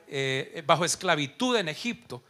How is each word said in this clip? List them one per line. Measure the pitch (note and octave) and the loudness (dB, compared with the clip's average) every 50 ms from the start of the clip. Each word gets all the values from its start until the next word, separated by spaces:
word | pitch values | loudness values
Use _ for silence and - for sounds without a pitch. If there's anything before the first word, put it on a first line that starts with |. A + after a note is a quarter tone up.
| - - | -14 -8
eh, | - C#3 C3+ C3+ C3 C3 - - - E3 D#3 | -4 -2 -2 0 0 -2 -4 -6 -8 -2 2
bajo | D3 E3 D3 F3 | 4 4 4 4
esclavitud | D#3 - - - F#3 E3 D3 C#3+ B2+ - - B3 B3+ B3 | 0 -2 0 2 2 2 2 0 -4 -4 -2 0 2 2
en | A3 F#3 D#3 | 2 0 -2
Egipto, | D3+ - - A#3 F3+ - - - B2+ A#2 - _ | -4 -6 -6 -6 -6 -8 -10 -14 -14 -14 -16 _